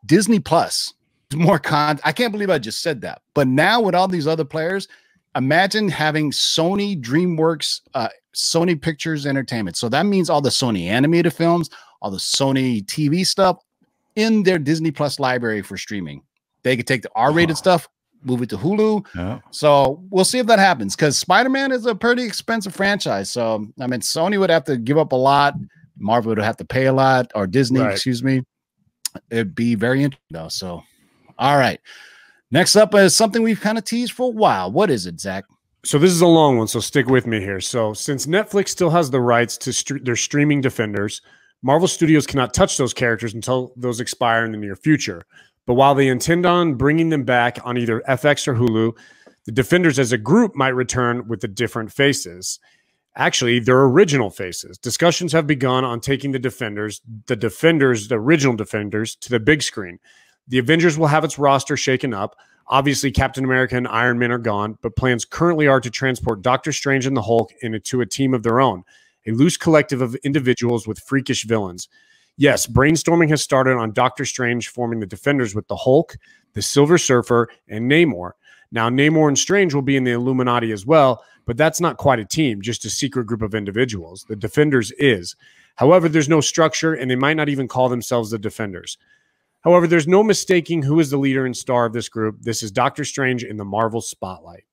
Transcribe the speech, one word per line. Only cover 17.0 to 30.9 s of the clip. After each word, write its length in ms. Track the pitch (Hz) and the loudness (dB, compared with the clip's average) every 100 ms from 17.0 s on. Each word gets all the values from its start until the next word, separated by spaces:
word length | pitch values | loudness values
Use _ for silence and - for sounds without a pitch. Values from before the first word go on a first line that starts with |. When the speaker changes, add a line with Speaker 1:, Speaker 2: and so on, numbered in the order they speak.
Speaker 1:
the 80 | - 110 | -2 0
R-rated 400 | 127 156 165 156 | 2 4 2 2
Speaker 2:
Huh. 40 | |
Speaker 1:
stuff, 300 | 190 175 - _ _ _ | 2 0 -2 _ _ _
move 180 | 123 123 | -6 -4
it 80 | 120 | -4
to 80 | 101 | -4
Hulu. 480 | 139 208 214 214 196 87 | -2 0 2 0 -4 -8
Speaker 2:
Yeah. 240 | 90 120 _ | -8 -8 _
Speaker 1:
So 520 | - 151 143 135 156 185 | 0 4 6 4 -2 -2
we'll 160 | 190 185 | 0 2
see 140 | 254 | 0
if 80 | 226 | 2
that 120 | 220 | 4
happens, 360 | 190 151 98 - | 4 2 -4 0
'cause 220 | 151 127 | 0 0
Spider-Man 540 | - 190 254 269 269 | 2 2 4 0 -2
is 140 | 254 233 | -2 -2
a 100 | 214 | -2
pretty 280 | 233 240 | 0 0
expensive 520 | 240 - - 226 196 170 | -2 -8 -6 -4 -6 -2
franchise. 560 | 196 202 151 101 98 | 0 0 -2 -4 -4
So, 360 | 123 113 110 104 - | -4 -2 -2 -6 -8
I 80 | 127 | -6
mean, 140 | 123 | -4
Sony 360 | - 160 170 202 | -4 -2 0 2
would 120 | 190 | 2
have 160 | 165 160 | 2 2
to 120 | 131 | -4
give 200 | 113 151 | 2 2
up 160 | 151 | 2
a 20 | 131 | 2
lot. 400 | 131 143 143 - - _ _ - | 4 4 4 0 -14 _ _ -10
Marvel 320 | 101 120 113 | 0 0 0
would 80 | 107 | -2
have 180 | 107 - | -2 -4
to 80 | 90 | -6
pay 200 | 131 131 | 0 0
a 80 | |
lot, 380 | 131 131 127 123 107 | 2 4 2 0 -4
or 120 | 95 | 0
Disney, 320 | 110 123 131 | 0 2 2
Speaker 3:
Right. 140 | 107 | 0
Speaker 1:
excuse 280 | 98 131 120 | -2 -4 -2
me. 220 | 131 131 127 _ _ _ _ _ - - _ | 0 -2 -4 _ _ _ _ _ -16 -16 _
It'd 260 | 113 104 80 | -4 -4 -2
be 200 | 117 113 | -2 0
very 280 | 117 131 | 0 0
interesting, 220 | 143 139 _ | 0 -4 _
though. 180 | 82 80 | -14 -12
So, 340 | - 92 85 _ | -10 -10 -12 _